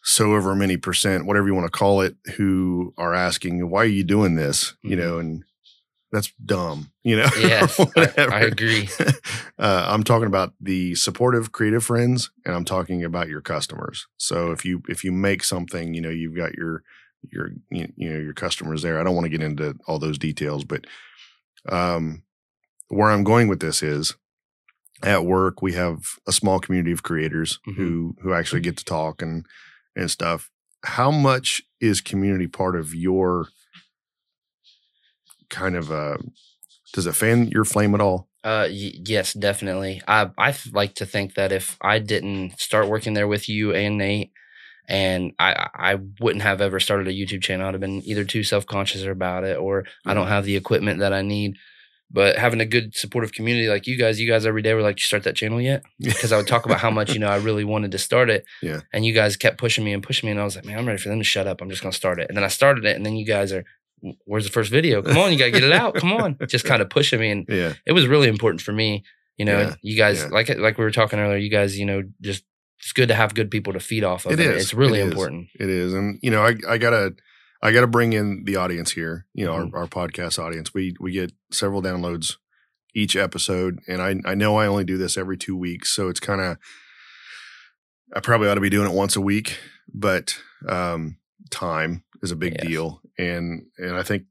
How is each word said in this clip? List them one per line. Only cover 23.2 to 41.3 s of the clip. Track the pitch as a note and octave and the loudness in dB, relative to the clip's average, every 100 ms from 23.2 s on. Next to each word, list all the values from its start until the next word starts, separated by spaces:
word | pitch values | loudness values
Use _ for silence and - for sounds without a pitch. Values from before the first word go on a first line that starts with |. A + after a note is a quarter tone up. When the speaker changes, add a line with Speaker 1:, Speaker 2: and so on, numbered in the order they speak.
Speaker 1:
going | G2+ A#2 A2 | 6 6 6
with | F2+ | 2
this | D#2+ - | -2 -2
is | D#2 D2 D#2 - _ _ _ _ _ _ _ _ | 0 0 -2 -6 _ _ _ _ _ _ _ _
at | - G2 | 2 2
work, | F2 F#2 F#2+ F#2 | 4 4 2 0
we | F#2+ | -4
have | F2+ F2 D#2+ - - - | 0 -2 -2 -10 -12 -4
a | |
small | F#2 G2+ F#2+ | 0 2 2
community | - F#2 E2+ | 2 0 2
of | E2+ | -2
creators | - E2 D#2 D#2 D#2+ - - | -2 -2 -2 -2 -4 -6 -8
Speaker 2:
Mm-hmm. | G2 | -4
Speaker 1:
who, | F2+ E2 E2 - | -2 -2 -4 -6
who | F#2+ | -2
actually | F2 E2 F2 | -2 0 -2
get | F2 D#2+ | -2 -6
to | |
talk | - E2 D#2 - | -6 -4 -4 -6
and, | E2 E2 E2+ - - _ _ - | -6 -8 -10 -20 -20 _ _ -8
and | F2 | -6
stuff. | - E2+ E2+ - _ _ _ | -2 -2 -4 -8 _ _ _
How | - - C3 | -8 0 2
much | D3+ C#3 B2+ B2 - _ _ | 4 4 2 0 -4 _ _
is | A2+ G2 | 0 2
community | - G2+ G2 F#2 F2 | -2 0 2 2 -2
part | - F#2 F2 | -2 -2 -2
of | D#2 | -4
your | E2 F#2 F#2+ F#2 F2+ D#2+ _ _ - _ _ _ _ _ _ _ _ _ _ _ _ _ _ _ - _ | -2 0 2 2 0 -2 _ _ -20 _ _ _ _ _ _ _ _ _ _ _ _ _ _ _ -20 _
kind | - F#2 F2+ | -6 -4 -4
of, | D#2 | -4
uh, | D#2 D2+ C#2+ - _ _ _ - _ _ | -6 -4 -6 -10 _ _ _ -20 _ _
does | - F2 | -6 -4
it | |
fan | D#2+ A2 A#2 A#2 | 0 2 4 4
your | A2 | 2
flame | G#2 G#2 G#2 | 2 2 2
at | G#2 | 4
all? | G2+ F#2 - _ | 2 0 -4 _
Speaker 2:
Uh, | A2 G#2+ F2 | -4 0 0
y-, | G2 G2+ - | -2 -10 -12
yes, | F#2+ G#2+ F#2 | -2 -2 -2
definitely. | A2 G2+ G2+ G2 F#2 F#2+ F#2+ - | -2 -2 -2 -4 -4 -4 -6 2
I, | G#2+ G2 - | 2 2 0
I | B2 | 0
th-, | C#3 A#2 | 0 -4
like | G2 G2+ - | -2 -2 -2
to | G2 | -4
think | G#2 G2 | -4 -4